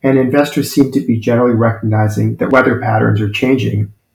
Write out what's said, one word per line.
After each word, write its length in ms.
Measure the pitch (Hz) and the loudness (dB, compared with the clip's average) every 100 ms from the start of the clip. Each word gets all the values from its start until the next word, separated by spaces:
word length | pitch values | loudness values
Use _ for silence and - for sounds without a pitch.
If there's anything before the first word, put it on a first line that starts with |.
And 120 | 139 131 | 2 2
investors 560 | 127 143 143 - - | 2 0 0 -2 -2
seem 200 | - 131 | 0 0
to 80 | 135 | 0
be 180 | - 113 | -2 -2
generally 380 | 117 117 123 110 | 0 0 2 2
recognizing 800 | 113 107 113 107 107 - 110 113 | 0 0 -2 0 0 0 -2 -2
that 160 | - | 0
weather 280 | 131 131 113 | 2 2 0
patterns 400 | - - 117 107 | -2 0 0 0
are 80 | 104 | -2
changing. 640 | - 127 131 110 104 107 - _ | -2 0 0 0 -2 -4 -8 _